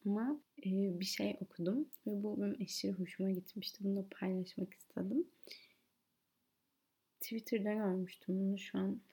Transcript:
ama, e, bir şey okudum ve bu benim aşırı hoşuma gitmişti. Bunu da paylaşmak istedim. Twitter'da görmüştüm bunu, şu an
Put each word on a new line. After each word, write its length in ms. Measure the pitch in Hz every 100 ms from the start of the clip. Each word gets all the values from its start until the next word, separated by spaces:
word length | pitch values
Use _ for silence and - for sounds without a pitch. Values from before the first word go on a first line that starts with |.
| 202
ama, 340 | 208 247 294 - - 190
e, 40 | 190 196 175
bir 40 |
şey 320 | 190 - 202 -
okudum 480 | 185 - 170 247 311 - 208
ve 160 | 202
bu 200 | 208 214
benim 200 | 202 -
aşırı 300 | 190 - 196
hoşuma 380 | 190 180 - 190
gitmişti. 540 | 185 - 202 - -
Bunu 120 | 196 196
da 80 | 196 -
paylaşmak 540 | 190 185 180 - 185
istedim. 520 | - - - 190 262 359 _ - - - _ _ _ _ _ _ _ _ _ _ _ _ _ _ -
Twitter'da 520 | - 226 - 220 208
görmüştüm 680 | 214 202 185 180 - - 190
bunu, 180 | 196 196
şu 200 | - 196
an 220 | 190 196 -